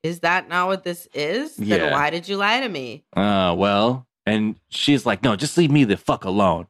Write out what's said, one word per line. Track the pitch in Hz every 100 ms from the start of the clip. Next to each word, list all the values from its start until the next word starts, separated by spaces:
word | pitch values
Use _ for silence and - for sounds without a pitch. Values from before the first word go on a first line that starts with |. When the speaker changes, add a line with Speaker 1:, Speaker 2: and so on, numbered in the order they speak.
Speaker 1:
Is | - 170
that | 170 180 -
not | 175 180
what | 190
this | 180 170 -
is? | 139 147 208 302 -
Then | 208
Speaker 2:
Yeah. | 107 156
Speaker 1:
why | 143 147
did | 165 170
you | 202
lie | 202 240
to | 262
me? | 165 127 107 _ 92
Speaker 2:
Uh, | 101 101 92 87
well, | 101 101 113 127 123 _ -
and | 107 107 - _
she's | - - 143
like, | 123 98
"No, | 131 104
just | 147 -
leave | 165
me | 147
the | 123 95
fuck | - 131
alone." | 98 98 98 85 87